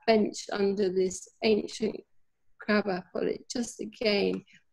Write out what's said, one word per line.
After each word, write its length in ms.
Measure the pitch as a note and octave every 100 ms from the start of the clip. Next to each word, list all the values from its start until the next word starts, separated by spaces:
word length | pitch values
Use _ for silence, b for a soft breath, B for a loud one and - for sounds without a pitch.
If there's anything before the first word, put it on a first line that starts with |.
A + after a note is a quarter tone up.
| -
bench 400 | A3 G3 - -
under 380 | G3+ G3 G3 F#3+
this 380 | F#3 F#3 - - -
ancient 520 | A3 G#3+ - - G#3+ - - _ _ _ _ -
crab 280 | - G#3 G3+
apple, 400 | F3+ - - -
it 200 | - -
just 300 | B3+ A3+ -
again, 640 | G#3+ - A3 G3+ F#3+ F#3+ - b b